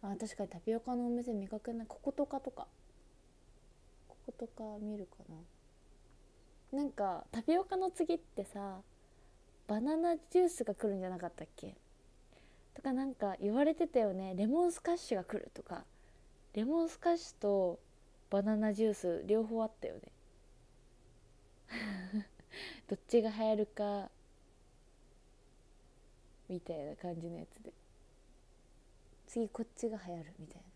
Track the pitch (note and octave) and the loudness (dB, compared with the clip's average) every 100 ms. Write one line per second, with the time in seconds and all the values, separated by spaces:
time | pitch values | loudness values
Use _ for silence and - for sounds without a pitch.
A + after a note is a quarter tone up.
0 | G3+ G3+ A3 - G3 E3+ F#3+ A3+ A#3 B3 | -6 -6 -6 -6 -6 -4 -2 -2 0 -2
1 | A#3+ A#3+ B3 A3 G3 G#3+ - A#3 A3+ - | 0 0 0 -4 -4 -6 -6 -6 -6 -6
2 | - - C#4+ C4+ C4+ - - - - - | -4 0 0 -2 -6 -10 -14 -14 -20 -20
3 | - - - - - - - - - - | -20 -20 -20 -20 -20 -20 -20 -20 -20 -20
4 | - - - B3 A3+ - A3 G#3 G#3 G#3 | -20 -16 -14 -10 -10 -8 -10 -8 -8 -8
5 | F#3 - - D#3+ F3 - - - - - | -10 -14 -18 -16 -18 -20 -20 -20 -20 -20
6 | - - - - - - - C4+ C#4+ - | -20 -20 -20 -20 -20 -20 -6 -2 -2 0
7 | G3+ F3 - A#3 A3+ E4+ G4 F#4+ F#4+ - | -2 -2 -4 -4 4 4 4 0 0 0
8 | D#4+ E4+ - - G3 G3+ G3 F#3+ G3 - | 0 0 -2 -8 -8 -6 -8 -10 -14 -20
9 | - - - - - - - G#3+ B3 D#4+ | -20 -20 -20 -20 -20 -20 -2 0 2 2
10 | E4+ E4 - F4+ F4+ - A#3 G3+ G#3+ G3 | 4 2 4 6 6 4 -2 0 0 0
11 | F#3 F#3 F3 - D#3+ - - - - - | -2 -4 -6 -8 -14 -12 -14 -16 -20 -20
12 | - - - - - - - - C4+ B3+ | -20 -20 -20 -20 -20 -20 -20 -8 -2 0
13 | C4+ B3+ G3+ F#3 G3+ A3+ D4 D#4+ E4+ B3+ | 0 0 -2 0 0 4 4 4 4 4
14 | G#3+ F#3 F#3+ F#3+ G#3+ D4 F4 E4+ - F4 | 4 2 -4 0 2 6 4 2 0 0
15 | - G#3 F3+ - - - - E3+ - - | 0 -2 0 -6 -6 -14 -10 -10 -12 -20
16 | - - - - - - A3+ D#4+ E4 - | -20 -20 -20 -20 -8 -2 2 2 2 0
17 | E4+ E4+ - - G#3 G3+ F#3 E3+ - - | 2 2 0 -4 2 4 4 0 -10 -20
18 | - - - G3 G3+ G#3+ G#3+ G3+ A3 G#3 | -20 -20 -2 0 2 2 2 4 2 2
19 | F3+ E3+ - G#3+ A3 A3+ A3 - - E2+ | 0 -2 2 2 2 0 -2 -4 -10 -8
20 | - - - - - - - - - - | -14 -20 -20 -20 -20 -20 -20 -20 -20 -20
21 | - - - - - - - A#3 G#3+ G3 | -20 -20 -20 -20 -20 -20 -12 -8 -6 -6
22 | F#3 G#3 G3+ - - - - - - G3+ | -4 -4 -4 -14 -18 -14 -12 -14 -6 -6
23 | - A#3+ A3 G#3+ A3 G#3+ G#3 - G#3 G3+ | 4 4 4 2 2 4 2 0 -2 -2
24 | - - - - - - - - - - | -6 -14 -20 -20 -20 -20 -20 -20 -20 -20
25 | - - - - - - - - - - | -20 -20 -20 -20 -20 -20 -20 -20 -20 -20
26 | - - - - - F3+ - D#3+ C#3+ D3 | -20 -20 -20 -20 -8 -8 -6 -8 -6 -8
27 | F3+ E3+ E3+ E3+ - - A3 - - - | -6 -6 -8 -10 -12 -16 -20 -20 -20 -20
28 | - - - - - - - - - - | -20 -20 -20 -20 -20 -20 -20 -20 -20 -20
29 | - - - - A3 - A3+ - A#3 G#3+ | -20 -20 -8 -2 -2 -2 -8 -2 -4 -4
30 | F3+ E3+ D#3+ E3+ D#3 - - | -8 -10 -10 -14 -18 -18 -20